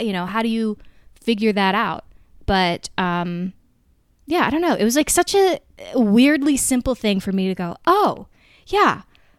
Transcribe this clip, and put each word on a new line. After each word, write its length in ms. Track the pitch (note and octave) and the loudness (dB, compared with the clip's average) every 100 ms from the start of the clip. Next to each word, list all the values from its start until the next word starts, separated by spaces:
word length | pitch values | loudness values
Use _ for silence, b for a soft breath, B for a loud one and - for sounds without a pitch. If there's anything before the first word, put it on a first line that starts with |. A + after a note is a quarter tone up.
you 120 | A3+ | -4
know, 140 | F#3 F3+ | -4 -4
how 160 | A3 | -4
do 60 | A3+ | -2
you 300 | A3+ A3 G#3 b b b | -2 -4 -6 b b b
figure 380 | - - G#3 A3 | -8 -4 0 2
that 240 | G3+ F#3+ G3+ | 2 0 0
out? 280 | G#3+ - - - _ - - | -2 -6 -14 -20 _ -10 -2
But, 440 | F#3+ F3+ E3+ - - | 0 0 -2 -8 -6
um, 540 | F3+ F3 F3 F3 F#3 - _ _ _ _ _ _ - | -4 -2 -4 -6 -8 -10 _ _ _ _ _ _ -4
yeah, 200 | E4+ A3 | 0 0
I 40 | |
don't 120 | D4 | 0
know. 120 | F4 | 0
It 100 | - | 0
was, 120 | G#3+ C#4 | 0 0
like, 140 | - | 0
such 240 | - F4 | 0 2
a 260 | G4 F#4+ - _ - F2+ | 2 2 0 _ -20 -6
weirdly 640 | B3+ G#3+ A3 C#4 D4+ C#4+ C4+ | 0 4 6 6 4 0 0
simple 400 | - B3 C4 A#3 | 0 -2 -2 -4
thing 240 | G#3+ G3 | -2 -2
for 100 | G3+ | -2
me 160 | F#3+ F#3+ | -2 -2
to 80 | |
go, 220 | F#3 F3 - - | -4 -8 -4 0
"Oh, 400 | F#4+ D4 - - b b b - | 2 2 -2 -12 b b b -4
yeah, 360 | G4+ D#4 - - _ _ | 2 2 0 -10 _ _